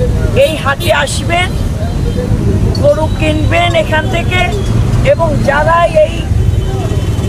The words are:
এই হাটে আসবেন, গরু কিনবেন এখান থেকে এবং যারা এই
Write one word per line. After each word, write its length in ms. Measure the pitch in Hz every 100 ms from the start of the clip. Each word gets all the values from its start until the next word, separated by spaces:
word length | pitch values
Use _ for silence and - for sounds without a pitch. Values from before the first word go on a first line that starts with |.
| 240 - - 226 285
এই 80 | 294
হাটে 280 | 277 277 - 294
আসবেন, 440 | 277 - - 339 359 - - - - - - 247 247 - - - - -
গরু 220 | 285 294 311 -
কিনবেন 520 | 311 302 302 330 349 330
এখান 200 | 320 311 311 339
থেকে 240 | - - - - - - - - 269
এবং 160 | 294 330 277 -
যারা 280 | 285 311 339 339 622
এই 100 | 605 - - - - - - - - - - -